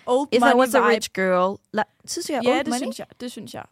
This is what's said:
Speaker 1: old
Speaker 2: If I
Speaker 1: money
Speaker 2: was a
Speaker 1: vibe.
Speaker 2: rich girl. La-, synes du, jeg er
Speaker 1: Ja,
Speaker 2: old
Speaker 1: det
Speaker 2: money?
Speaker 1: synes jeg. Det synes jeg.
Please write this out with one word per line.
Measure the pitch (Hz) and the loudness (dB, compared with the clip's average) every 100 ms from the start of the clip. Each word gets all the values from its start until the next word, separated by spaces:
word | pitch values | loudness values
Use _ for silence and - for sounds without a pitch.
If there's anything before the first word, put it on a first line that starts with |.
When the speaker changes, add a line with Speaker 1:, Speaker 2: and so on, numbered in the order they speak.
| - | -2
Speaker 1:
old | 247 285 | 0 2
Speaker 2:
If | 233 | 2
I | |
Speaker 1:
money | 240 | 4
Speaker 2:
was | 247 254 | 4 4
a | 247 | 4
Speaker 1:
vibe. | 214 226 | 2 2
Speaker 2:
rich | - | -2
girl. | - 190 180 185 202 _ 214 | -4 0 2 0 -2 _ -6
La-, | 208 _ | -6 _
synes | - - 339 | -14 -10 -6
du, | |
jeg | 285 | -2
er | 240 | 0
Speaker 1:
Ja, | 254 | 0
Speaker 2:
old | |
Speaker 1:
det | 269 | 0
Speaker 2:
money? | 240 | -4
Speaker 1:
synes | 247 226 | -4 -10
jeg. | - - | -14 -14
Det | 247 | -16
synes | 240 - | -14 -16
jeg. | - - | -16 -16